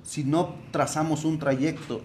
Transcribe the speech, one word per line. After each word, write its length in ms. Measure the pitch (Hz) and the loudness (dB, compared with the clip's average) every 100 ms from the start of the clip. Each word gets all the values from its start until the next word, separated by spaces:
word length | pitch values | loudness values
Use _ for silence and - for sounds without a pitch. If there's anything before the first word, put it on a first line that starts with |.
si 220 | - - | -10 -4
no 320 | 135 156 - - - | 2 2 2 -2 -6
trazamos 560 | 151 139 156 160 151 160 | 0 0 2 0 2 0
un 120 | 156 | 0
trayecto 640 | 139 135 151 156 - 120 | 2 2 2 -2 -6 -8